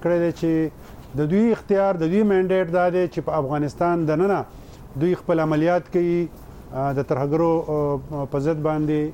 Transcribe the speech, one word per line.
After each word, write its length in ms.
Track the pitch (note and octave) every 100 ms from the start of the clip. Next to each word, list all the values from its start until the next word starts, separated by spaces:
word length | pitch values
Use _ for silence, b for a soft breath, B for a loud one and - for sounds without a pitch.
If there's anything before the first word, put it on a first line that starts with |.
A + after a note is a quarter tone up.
کړی 140 | E3+ F3
دی 80 | E3+
چې 380 | D#3+ E3 D#3+ D#3 - B B B C3
د 120 | D3+
دوی 220 | F#3+ A#3
اختیار، 420 | G#3+ - G3 G3
د 40 | F#3
دوی 240 | D#3+ G3
مینډیټ 480 | G#3+ F#3+ F#3 F#3+ F3
دا 180 | F3+ F3+
دی 200 | F3+ F3+
چې 120 | -
په 120 | D#3
افغانستان 760 | D#3 C3+ D3 D3 - F3 E3+ D#3+
دننه 360 | D3+ G3 F3 A#2+ B B B - C3
دوی 140 | E3+
خپل 260 | F3 - E3
عملیات 520 | D#3 D#3 E3 F3 -
کوي، 340 | F3+ F3 F3 E3
اه، 680 | - - - - C3 C#3
د 100 | C3+
ترهګرو، 500 | C#3 C3+ C#3+ D#3+ E3 E3 E3
اه، 580 | D3+ D3 C#3 C3+ D3+ C3+
په 60 | C#3+
ضد 240 | C#3+ D#3
باندې 480 | D3+ D#3 D3+ D3+ D3+